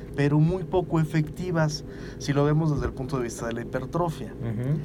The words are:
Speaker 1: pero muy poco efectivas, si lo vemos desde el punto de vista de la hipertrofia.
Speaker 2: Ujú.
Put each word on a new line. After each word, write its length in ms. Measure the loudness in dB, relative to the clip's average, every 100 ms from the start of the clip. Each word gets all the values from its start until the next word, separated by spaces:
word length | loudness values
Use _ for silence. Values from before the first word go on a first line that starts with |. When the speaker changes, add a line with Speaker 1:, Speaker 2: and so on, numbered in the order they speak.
| -8 0
Speaker 1:
pero 240 | 4 6
muy 240 | 4 2
poco 340 | 0 0 2 0
efectivas, 880 | 2 2 0 -4 -2 2 2 0 -8 -12 -12 -8
si 160 | 0
lo 120 | 4
vemos 280 | 4 4 2
desde 140 | 2 -2
el 80 |
punto 240 | -4 -4 -2
de 60 |
vista 220 | -4 -4 -6
de 60 |
la 80 | -4
hipertrofia. 720 | -4 -6 -2 -2 -2 -2 -10 -6
Speaker 2:
Ujú. 400 | -4 -2 -2 -2